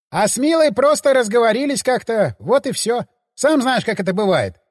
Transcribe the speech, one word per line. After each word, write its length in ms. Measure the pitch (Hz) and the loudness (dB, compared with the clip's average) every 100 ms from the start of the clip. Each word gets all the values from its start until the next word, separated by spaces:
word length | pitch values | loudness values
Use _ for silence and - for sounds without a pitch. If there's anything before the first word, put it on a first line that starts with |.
| _ | _
А 180 | 165 208 | -2 -2
с 80 | 220 | 0
Милой 360 | 294 330 302 | 0 2 2
просто 420 | 208 277 294 285 | 2 2 2 2
разговорились 680 | 262 220 240 226 220 285 262 | 2 2 2 2 0 -2 -4
как-то, 540 | - 247 - 220 160 - | -2 -2 -2 -2 -2 -2
вот 280 | 113 269 277 | -2 0 0
и 60 | |
всё. 340 | 190 214 240 - _ _ | -6 -4 -4 -6 _ _
Сам 280 | - 285 311 | -4 0 2
знаешь, 220 | 247 240 | 0 -2
как 140 | - 208 | -2 -4
это 140 | 185 | -4
бывает. 440 | 185 202 160 98 - _ | -2 0 0 0 -8 _